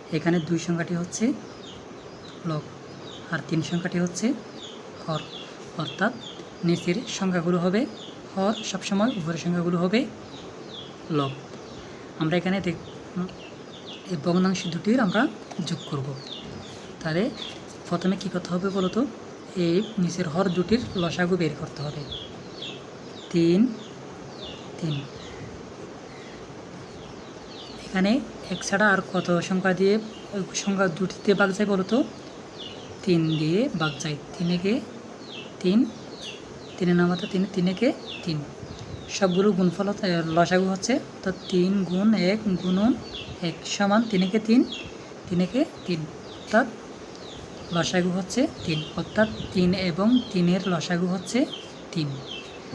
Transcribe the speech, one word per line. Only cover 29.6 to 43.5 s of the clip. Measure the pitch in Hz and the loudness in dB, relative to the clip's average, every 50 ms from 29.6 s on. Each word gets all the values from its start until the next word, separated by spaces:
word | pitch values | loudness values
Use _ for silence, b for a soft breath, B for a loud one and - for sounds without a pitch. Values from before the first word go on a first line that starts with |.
| 185 190 185 175 | 4 4 4 6
দিয়ে, | 190 196 208 220 220 - - - - - - 202 180 - - - - | 6 6 6 4 2 -2 -10 -12 -12 -6 -4 -4 -4 -4 -4 -2 0
সংখ্যা | 202 196 190 196 185 160 | 0 4 4 4 2 4
দুটিতে | 156 190 185 - - - - 196 185 | 2 0 -2 -2 0 2 4 6 6
ভাগ | 202 190 190 | 4 4 4
যায় | 190 208 202 202 | 2 2 2 2
বলো | 185 190 - | 2 2 4
তো? | 220 262 320 - - - - - - - - - - - - - - - - - - - - | 4 2 2 2 -4 -10 -14 -14 -14 -14 -14 -14 -14 -14 -14 -12 -12 -14 -14 -14 -14 -4 2
তিন | - 175 165 160 156 160 151 | 4 4 6 6 4 4 2
দিয়ে | 156 156 170 202 254 294 - 165 | 4 4 4 4 4 2 2 0
ভাগ | 160 156 143 - - | 0 0 0 -2 -4
যায়। | 156 147 143 - - - | -4 -4 -4 -8 -10 -4
তিন | - 175 170 175 | -2 0 2 2
একে | 175 180 196 226 294 - - - - - - - - - - - - - - - - | 2 4 2 2 2 0 -4 -12 -14 -14 -14 -14 -14 -14 -12 -12 -12 -12 -14 -8 0
তিন, | - 180 196 233 285 - - - - - - - - - - - - - - - - - - | 2 6 6 6 6 4 0 -6 -12 -14 -14 -12 -12 -12 -12 -12 -14 -14 -14 -14 -14 -14 -4
তিনের | - 185 175 175 175 | 0 4 6 6 6
নাম | 175 175 | 6 6
হচ্ছে | 180 175 214 - - | 4 0 -2 0 0
তিন, | 185 190 - - | 0 0 2 2
তিন | 185 175 180 185 | 2 2 2 4
একে | - 226 269 339 - - - - - - | 4 4 4 4 2 -4 -10 -10 -6 -4
তিন। | 180 156 147 143 - - - - - - - - - - - - - - | -2 -2 -2 -4 -6 -10 -12 -12 -12 -12 -12 -10 -10 -12 -12 -10 -8 0
সবগুলো | - 202 185 175 185 196 214 196 | 2 2 4 6 6 6 6 6
গুণফল | 175 185 175 160 - 196 196 | 6 4 4 4 2 0 -2
হচ্ছে, | 208 208 - 185 175 170 165 165 160 | 0 0 0 2 2 2 2 4 4
লসাগু | 170 170 170 185 185 190 190 190 | 6 6 6 6 4 4 4 0
হচ্ছে, | 190 - - 247 302 - - - - - | 0 0 2 0 0 0 -4 -10 -6 -4
তো | 190 185 - - - | -4 -4 -4 -4 2
তিন | 190 180 175 185 196 202 185 160 | 4 4 4 6 4 2 2 2
গুণ | 180 185 202 220 220 190 180 180 | 2 4 6 6 6 6 6 4
এক | 202 214 214 214 185 170 | 4 2 2 2 0 2
গুণন | - 180 185 190 208 247 330 - - - - - - - - - 175 | 2 2 4 6 6 6 4 2 -2 -8 -10 -10 -10 -10 -8 -4 -4
এক | 165 | -4